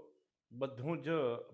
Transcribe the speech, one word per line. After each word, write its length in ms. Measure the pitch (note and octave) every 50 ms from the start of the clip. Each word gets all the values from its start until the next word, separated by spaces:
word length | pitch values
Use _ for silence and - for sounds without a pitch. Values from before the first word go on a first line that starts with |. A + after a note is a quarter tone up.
| - - - _ _ _ _ _ _ -
બધું 440 | A2+ B2 C3+ C3 A#2+ B2 B2 D#3+ E3+ D3
જ 60 | C#3 D#3 E3 D#3+ C3+ A#2+ A#2 A#2 - -